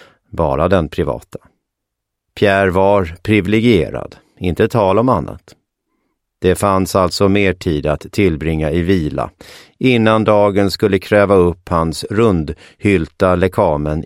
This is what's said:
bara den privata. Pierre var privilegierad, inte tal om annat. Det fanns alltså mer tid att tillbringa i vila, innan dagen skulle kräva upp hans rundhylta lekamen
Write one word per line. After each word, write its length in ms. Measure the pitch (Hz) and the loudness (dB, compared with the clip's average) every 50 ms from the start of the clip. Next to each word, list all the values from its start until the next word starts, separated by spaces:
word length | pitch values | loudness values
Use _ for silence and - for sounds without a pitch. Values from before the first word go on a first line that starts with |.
| - _ _ _ _ _ | -20 _ _ _ _ _
bara 360 | - - 82 73 67 69 82 | -4 -2 -2 0 0 0 0
den 220 | 90 98 92 80 76 | 0 0 0 0 -2
privata. 500 | - - 82 71 60 62 - _ - - - _ _ _ _ _ _ _ _ _ _ _ _ _ _ _ _ _ _ - | -4 -4 -4 -4 -4 -8 -10 _ -20 -20 -20 _ _ _ _ _ _ _ _ _ _ _ _ _ _ _ _ _ _ 0
Pierre 300 | 107 101 98 98 98 92 | 0 2 2 2 2 2
var 440 | 85 95 95 98 104 101 92 80 82 - _ | 2 2 2 2 2 2 0 -4 -8 -12 _
privilegierad, 920 | 104 110 104 87 92 107 113 110 123 113 87 71 - - 58 50 - - - _ _ _ | 0 0 0 0 0 0 2 2 2 2 2 0 -2 -6 -10 -12 -12 -18 -20 _ _ _
inte 300 | _ - 92 85 - 104 | _ -6 -6 -2 0 -2
tal 320 | 113 - 120 101 95 95 107 | 0 0 0 0 2 2 2
om 100 | 120 131 | 2 0
annat. 460 | 120 85 67 - - - _ _ - _ _ _ _ _ _ _ _ _ _ _ _ _ _ _ _ _ | 0 0 -2 -8 -12 -18 _ _ -20 _ _ _ _ _ _ _ _ _ _ _ _ _ _ _ _ _
Det 140 | - 92 90 | 0 0 0
fanns 400 | - 104 101 95 95 95 - - | 2 0 0 0 0 0 0 0
alltså 340 | 98 92 87 - - 101 98 | 0 0 0 0 0 0 2
mer 240 | 98 104 101 92 87 | 2 2 0 0 -2
tid 320 | - - 92 78 73 69 | -2 -4 -4 -4 -2 -2
att 260 | 76 73 71 - - | -2 -4 -4 -6 -8
tillbringa 600 | - - 101 92 80 71 76 80 80 78 78 76 | -2 0 0 0 0 -2 -4 -4 -2 -2 -2 -2
i 100 | 76 87 | -2 -2
vila, 480 | 85 87 98 90 78 73 67 67 60 - - _ - - - - - _ _ | 0 0 0 0 0 -4 -4 -6 -8 -8 -10 _ -20 -20 -20 -20 -20 _ _
innan 460 | _ - 131 123 117 110 110 110 110 107 | _ 0 0 2 2 2 2 2 2 2
dagen 480 | 110 107 104 104 101 98 101 101 95 | 2 2 4 2 2 2 0 0 0
skulle 280 | - - - 104 98 95 | -2 -2 0 0 0 0
kräva 360 | - - 107 104 101 95 101 | 0 2 2 2 4 4 4
upp 340 | 95 87 87 82 - _ - | 4 4 2 0 -4 _ -4
hans 340 | 90 82 82 82 76 - - - | -2 -2 0 -2 -4 -8 -10 -6
rundhylta 1300 | 107 101 117 113 95 82 78 71 80 - - - _ _ - 104 101 87 80 - - _ 98 92 90 | -2 0 2 2 2 0 -2 -4 -10 -12 -16 -20 _ _ 0 0 2 2 0 -4 -2 _ 2 2 2
lekamen 680 | 87 92 92 - - 104 87 76 73 73 73 78 82 - | 2 0 -2 0 0 0 0 0 -2 -2 -4 -4 -4 -4